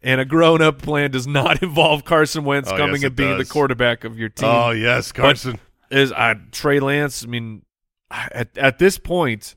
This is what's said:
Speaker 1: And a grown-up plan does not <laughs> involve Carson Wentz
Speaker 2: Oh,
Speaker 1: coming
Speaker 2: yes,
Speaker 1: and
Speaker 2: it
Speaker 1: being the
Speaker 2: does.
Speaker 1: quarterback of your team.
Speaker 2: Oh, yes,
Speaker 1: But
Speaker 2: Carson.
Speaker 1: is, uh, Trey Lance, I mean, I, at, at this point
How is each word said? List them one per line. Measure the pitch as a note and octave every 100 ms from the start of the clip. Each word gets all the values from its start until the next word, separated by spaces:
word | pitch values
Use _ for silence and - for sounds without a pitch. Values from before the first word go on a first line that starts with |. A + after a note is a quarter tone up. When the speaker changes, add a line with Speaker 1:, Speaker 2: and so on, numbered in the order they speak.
Speaker 1:
And | B2+ C3
a | C3
grown-up | D#3+ E3 E3 D#3 C#3
plan | - D3 C#3+
does | C3 B2+
not | C#3+ C3 D#3
<laughs> |
involve | F#3 D3 D#3+ D3+ -
Carson | E3 D#3 D#3+
Wentz | C#3+ C#3 B2
Speaker 2:
Oh, | F#2+
Speaker 1:
coming | C#3+ C#3+
Speaker 2:
yes, |
Speaker 1:
and | C#3
Speaker 2:
it | B2
Speaker 1:
being | C3+
the | -
Speaker 2:
does. | C3
Speaker 1:
quarterback | D3+ C#3 A#2+ B2 A#2+
of | A2+ A2+
your | A2
team. | - A2
Speaker 2:
Oh, | A#2 A#2+
yes, | A2+ A#2 B2 -
Speaker 1:
But | -
Speaker 2:
Carson. | C#3 B2+ B2+ A#2+ _ _ _
Speaker 1:
is, | C3+ C3+
uh, | - A#2 A2 -
Trey | - D3 C#3+
Lance, | C3+ C#3+ D3 -
I | A#2
mean, | A#2+ A2+ G#2+ _ _ _ _ _
I, | - -
at, | - A2+ -
at | C3+ B2+
this | F#3 -
point | - F3+ D3+ G#2+ -